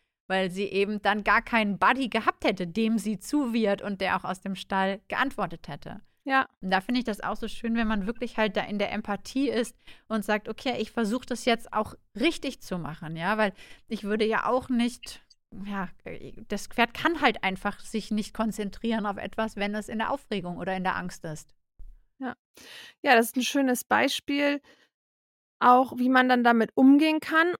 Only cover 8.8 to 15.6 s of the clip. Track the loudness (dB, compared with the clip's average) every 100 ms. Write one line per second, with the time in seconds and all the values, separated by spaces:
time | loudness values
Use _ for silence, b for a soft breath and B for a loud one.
8.8 | -4 -4 -6 -6 -4 -2 0 0 -4 b
9.8 | b b -6 -4 0 -2 -4 -6 -4 -4
10.8 | -4 -2 0 -2 -4 -2 0 0 0 -4
11.8 | -4 -8 _ -2 0 0 -6 -8 -8 -8
12.8 | -6 -10 -10 -4 -2 2 0 -2 b b
13.8 | -10 -6 -2 0 0 0 0 0 0 0
14.8 | 0 -2 -14 -20 _ _ _ -12